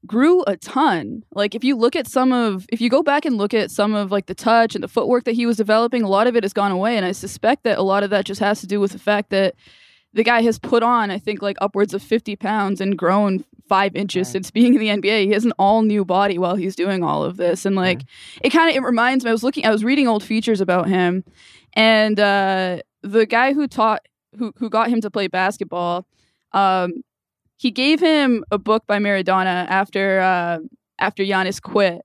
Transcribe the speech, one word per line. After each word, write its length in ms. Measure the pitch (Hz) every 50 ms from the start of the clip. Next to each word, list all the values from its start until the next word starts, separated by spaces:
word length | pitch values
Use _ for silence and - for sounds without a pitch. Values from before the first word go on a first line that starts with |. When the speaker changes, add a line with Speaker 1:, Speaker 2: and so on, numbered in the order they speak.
| -
Speaker 1:
grew 380 | 185 208 226 262 320 359 359 -
a 100 | 202 196
ton. 680 | 170 - - - 262 302 294 196 165 110 101 - 220 - _ -
Like, 220 | 196 202 208 -
if 80 | 233 247
you 120 | 262 285
look 200 | 226 226 240 -
at 100 | 339 254
some 260 | - - 262 254 262
of, 320 | 254 247 233 220 196 190 185 -
if 100 | - 226
you 80 | 233 240
go 140 | 226 285
back 220 | 330 285 277 294 294
and 120 | 320 247
look 160 | 208 202 202
at 200 | - 220 190 -
some 200 | - - 202 214
of, 200 | 214 208 208 190
like, 140 | 202 202 185
the 80 | - 190
touch 400 | - - 226 226 233 226 220 -
and 80 | - -
the 40 | 196
footwork 360 | - 240 - - 247 247 247
that 100 | 254 233
he 120 | 233 240
was 100 | 233 233
developing, 460 | 220 214 196 214 220 233 240 254 240
a 60 | 220 196
lot 200 | 190 196 220 240
of 80 | 226
it 80 | 233 202
has 80 | 202
gone 180 | - 208 202 202
away. 260 | 190 180 190 226 240
And 80 | 220 185
I 60 | 180
suspect 540 | 196 - - 196 - - - 220 269 - _
that 120 | 233 202
a 60 | -
lot 220 | 190 196 190 202 202
of 60 | 196
that 140 | 208 196 190
just 160 | - 196 202
has 200 | 214 202 214 214
to 80 | - 185
do 100 | 196 208
with 140 | 196 196
the 60 | 196 190
fact 300 | - 208 208 208 208 _
that 260 | 202 190 196 185 - _ _ - - _ - _ _ _ _ _ _
the 80 | 202
guy 200 | 226 233 240 233
has 160 | 226 233 214 -
put 220 | - - - 233 226
on, 260 | 233 247 233 214 202
I 80 | 190 208
think, 240 | - - 214 190
like, 140 | 202 202 196 -
upwards 320 | - 202 _ 196 208 196
of 100 | - 196
fifty 340 | - - 220 233 _ - 202
pounds 440 | - - 214 214 214 202 196 196 185
and 160 | 196 196 202
grown 480 | 165 180 170 185 208 208 202 190 190 - _ _ - _ _
five 260 | 196 190 196 196 175
inches 300 | - 208 190 - 185 185 185
Speaker 2:
Right. 40 |
Speaker 1:
since 180 | - 190 190 -
being 240 | _ 214 240 247 247
in 60 | 294
the 100 | 220 214
N 100 | 208 208
B 80 | 190 190
A. 160 | 220 220 196
He 60 | 196
has 120 | 208 202 226
an 60 | 240 - -
all-new 460 | 190 196 214 226 220 214 208 208 196
body 320 | 175 190 190 202 202 190
while 200 | 170 185 175 180
he's 200 | 208 170 190 190
doing 260 | - 170 196 196 185
all 220 | 170 151 147 151 151
of 120 | 135 180 190
this. 260 | 180 175 180 190 -
And, 120 | 196 196
like, 240 | 190 180 185 180 180
Speaker 2:
Yeah. 380 | 135 _ - - - - - - -
Speaker 1:
it 60 | 277
kinda, 240 | - 330 330 330 285
it 80 | 262
reminds 420 | 262 - 247 226 233 254 269 262 247
me, 60 | 233
I 20 |
was 100 | 226 233
looking, 220 | 226 254 - 302 -
I 60 | 220
was 140 | 214 214 214
reading 240 | 233 269 285 277 240
old 140 | 226 208
features 380 | - - 214 220 220 233 220 185
about 280 | 196 185 180 180 175 -
him. 360 | 190 185 180 175 180 190 - - _ _ _ - - - _ _ _
And, 440 | 214 220 220 226 214 214 214 214 202
uh, 580 | 208 202 196 202 196 190 190 190 185 185 180 - - _ _ _
the 220 | - 208 202 226 220
guy 300 | 220 233 226 254 269 277
who 120 | 294 294
taught, 360 | 262 - 254 220 220 214 - _ _ _ _ _ _ _
who, 160 | 214 247 214 - _
who 100 | 247 220
got 200 | 202 220 226 233
him 100 | 240 226
to 100 | 214 208
play 180 | - 220 196 185
basketball, 800 | - 185 185 190 208 - 190 170 - 175 175 175 175 175 190 _ _ _ _ _ _ _ _ _
um, 500 | - 196 196 190 185 185 180 175 170 262 - _ _ _ _ _ _ _ _ _ _
he 140 | _ - 254
gave 300 | 208 - 254 285 320 294
him 440 | 349 320 311 302 285 262 240 220 - -
a 80 | 208 208
book 280 | 190 214 214 220 _
by 120 | - 208 202
Maradona 680 | 208 202 202 190 185 185 190 190 185 185 175 180 180 -
after, 520 | 185 190 196 196 - 196 196 196 190 190
uh, 380 | 185 185 185 175 175 170 170 160 160 - - _ _ _ _ -
after 240 | - 196 - -
Giannis 400 | 196 196 196 190 185 180 202 -
quit 400 | _ - - 214 202 185 170 175 -